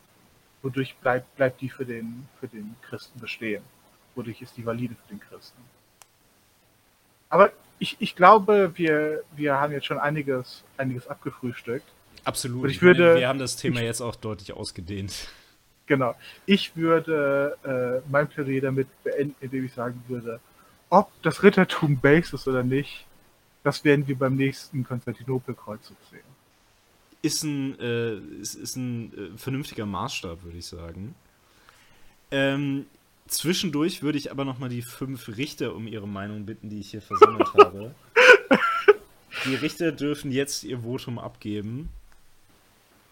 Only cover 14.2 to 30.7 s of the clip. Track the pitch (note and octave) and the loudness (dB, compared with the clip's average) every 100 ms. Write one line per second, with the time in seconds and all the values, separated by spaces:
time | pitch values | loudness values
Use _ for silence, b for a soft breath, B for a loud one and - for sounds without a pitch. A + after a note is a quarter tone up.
14.2 | A2 G#2 - F#2+ G#2 - E2+ G2+ G2 - | -8 -10 -10 -12 -12 -12 -10 -8 -8 -10
15.2 | B B B B _ _ - C#3 B2 - | B B B B _ _ 0 0 0 -4
16.2 | B B - G3 - E3 E3 E3 D#3+ D#3 | B B 2 2 2 -2 2 2 2 0
17.2 | C#3+ C#3 C#3+ - C#3 B2+ B2 B2+ C#3+ C#3 | 2 2 0 -4 -6 -4 -2 -4 0 0
18.2 | D3+ - C3+ C3+ C3+ C3+ C3 _ C3 C#3 | 0 -2 -4 -2 0 -2 -4 _ -4 -2
19.2 | C#3+ C#3 C3 C3 C3 B2+ A#2+ B2 A#2+ B2 | -4 -6 -8 -6 -6 -8 -8 -8 -10 -10
20.2 | A#2 A2+ - b b b - F#3 G#3+ - | -10 -12 -16 b b b 2 4 4 0
21.2 | E3 - G3 G3 F3+ - D3+ C#3 C#3+ D#3 | -2 6 8 8 4 2 0 4 6 6
22.2 | - C#3 - B2+ B2 C3 C#3 - - _ | 4 -4 -2 0 0 0 -2 -10 -20 _
23.2 | _ _ _ _ C#3+ - D3+ C#3+ C#3 C3 | _ _ _ _ -2 2 4 4 2 0
24.2 | C3 C3+ C3+ C3+ - C#3 B2 B2 - A2 | 0 2 0 -2 -8 -6 -6 -6 -8 -10
25.2 | B2 C3 - A#2+ - G#2+ - G2+ _ C3+ | -6 -6 -6 -12 -12 -14 -16 -20 _ -20
26.2 | - _ _ _ _ _ _ _ _ _ | -20 _ _ _ _ _ _ _ _ _
27.2 | D#3 - D#3 C#3+ C3+ - A#2+ A#2 A#2 G2+ | -4 -2 -4 -4 -4 -6 -4 -2 -4 -6
28.2 | D#2 - G#2+ - C3 C3 B2 A#2+ G#2 - | -10 -14 -14 -12 -10 -8 -6 -6 -8 -12
29.2 | F#2 A2 - C3 D3 - G#2 F#2 A#2+ - | -14 -12 -8 -8 -8 -8 -6 -6 -6 -8
30.2 | F2+ E2+ F2 E2+ - | -10 -12 -14 -16 -14